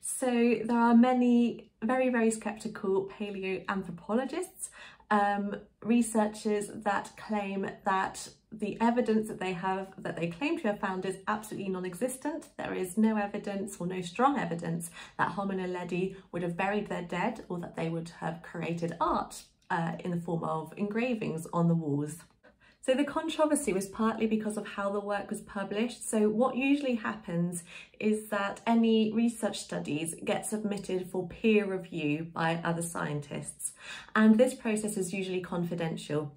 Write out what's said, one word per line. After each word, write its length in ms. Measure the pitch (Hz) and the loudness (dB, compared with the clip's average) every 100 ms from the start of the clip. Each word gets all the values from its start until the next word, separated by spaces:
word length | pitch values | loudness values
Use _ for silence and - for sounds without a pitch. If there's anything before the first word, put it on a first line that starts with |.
So 600 | - - 262 240 240 226 | -6 -2 0 4 4 4
there 140 | 226 240 | 2 4
are 160 | 240 | 8
many 760 | 233 247 247 247 240 240 - - _ | 8 8 6 6 6 4 0 -12 _
very, 260 | 220 254 254 | 0 2 2
very 220 | 240 226 | 4 2
skeptical 800 | 220 214 214 220 - 190 190 190 - | 2 -6 -6 -8 -6 0 0 -2 -8
paleoanthropologists, 1500 | 208 190 190 185 - 196 175 175 - 220 269 320 359 - - - - - _ | -8 -6 -4 -4 -4 -4 -4 -10 -2 -2 0 -4 -6 -10 -14 -14 -20 -20 _
um, 460 | 208 202 202 202 202 - _ | 2 4 0 -2 -6 -12 _
researchers 840 | 208 240 226 220 214 - 220 208 202 | 2 4 4 2 2 0 -2 -2 -2
that 380 | - 220 196 - - | -4 -2 -2 -4 -14
claim 520 | - 214 196 196 190 - | -4 -4 -2 -4 -6 -4
that 440 | - 190 196 - - - _ | 0 0 0 -6 -14 -16 _
the 300 | 220 208 - | -6 -6 2
evidence 480 | 233 240 220 220 214 | 2 4 4 2 2
that 100 | - | -4
they 140 | 185 | -4
have, 360 | 175 190 190 190 - | -2 -2 -2 -4 -8
that 180 | 180 165 | -8 -4
they 100 | 170 | -4
claim 320 | 170 285 339 | -2 -2 0
to 100 | 214 | 0
have 120 | 208 | -2
found 240 | 196 185 | -2 -2
is 140 | 190 185 - | -4 -4 -4
absolutely 400 | 214 - 170 196 | -4 -4 -6 -4
non-existent. 800 | 185 185 180 247 - 294 311 - - | -2 -4 -2 -4 -2 -4 -6 -10 -8
There 180 | 202 | -6
is 220 | 185 185 220 | -2 -2 4
no 200 | 220 214 | 4 4
evidence 600 | 202 208 208 196 214 - | 0 -4 -4 -4 -6 -4
or 80 | 175 | -4
no 140 | 185 | -4
strong 380 | 170 - 262 277 | -6 2 4 4
evidence 520 | 170 170 170 170 - - - - | -2 -4 -2 -4 -6 -14 -16 -2
that 140 | - | -2
Homo 220 | - 196 | 0 -2
naledi 600 | 190 180 180 175 175 185 - - | -2 -2 -4 -2 -2 -2 -4 -10
would 100 | 175 | -4
have 140 | 175 170 | -4 0
buried 320 | 196 208 202 | 0 0 -2
their 140 | 180 | -6
dead 420 | 170 180 208 - - | -4 -2 -2 -4 -8
or 100 | 175 | -8
that 180 | 170 - | -6 -4
they 140 | 165 | -4
would 180 | 165 165 - | -4 -6 -8
have 220 | 165 165 | -8 -8
created 540 | - 170 165 170 165 - | -10 -6 -4 -2 -4 0
art, 420 | 320 220 - - - _ _ | 0 0 -4 -10 -18 _ _
uh, 220 | 180 170 170 | -2 -2 -2
in 100 | 185 | -4
the 100 | 175 | -4
form 220 | 170 165 | -2 -2
of 280 | 160 160 156 - | 0 -4 -4 -4
engravings 680 | 202 220 254 226 151 160 - | -2 0 0 0 -2 -4 -2
on 160 | 170 170 | 2 4
the 60 | |
walls. 420 | 165 151 143 151 165 - _ - _ _ _ | 4 2 -2 -2 -8 -16 _ -20 _ _ _
So 120 | - | 0
the 100 | 262 | 2
controversy 680 | 285 320 320 311 302 294 - | 2 0 -4 2 4 4 2
was 120 | 190 - | 0 -2
partly 400 | - 220 220 226 | 0 0 2 0
because 300 | 214 214 214 | 0 0 -4
of 100 | 202 | -6
how 240 | - 202 | -4 -2
the 100 | 208 | -2
work 280 | 202 202 196 | -2 -4 -4
was 140 | 214 | -10
published. 680 | - 202 196 202 240 - - | -8 -8 -4 -2 -2 -4 -2
So 220 | 226 214 | 2 4
what 260 | 214 254 240 | 4 2 2
usually 380 | 277 285 269 | 2 4 2
happens 680 | 233 226 - - 170 175 175 - - - - | 0 -2 -6 -4 0 0 -2 -10 -18 -20 -2
is 300 | 214 214 - | 0 0 0
that 320 | 208 196 - - | -2 -2 -4 2
any 460 | 233 226 220 220 | 4 6 6 4
research 480 | 220 233 220 202 - | 4 2 2 -4 -4
studies 540 | - 175 170 147 165 - | -6 -6 -2 -4 -4 -6
get 220 | 196 196 - | -2 -2 -2
submitted 600 | 214 214 202 - 185 180 | -4 -2 -4 -4 -4 -2
for 200 | 185 175 | -6 -6
peer 420 | - 226 214 196 | 0 4 6 4
review 560 | 185 175 170 151 147 165 | -4 -6 -4 0 -2 -4
by 260 | - 165 170 | -2 0 0
other 180 | 170 165 | 0 -2
scientists, 920 | 170 180 160 147 147 160 147 - - - - - - - | -2 -4 -4 -4 -6 -8 -10 -10 -12 -12 -16 -14 -2 6
and 220 | 220 220 | 8 8
this 160 | 262 | 6
process 420 | - 233 214 214 202 | 4 -2 -2 -2 -4
is 160 | 180 | -4
usually 300 | 196 185 185 | -4 -2 -4
confidential. 920 | 180 175 175 175 165 165 - 147 147 | -4 -4 -4 -2 -4 -4 -4 -4 -4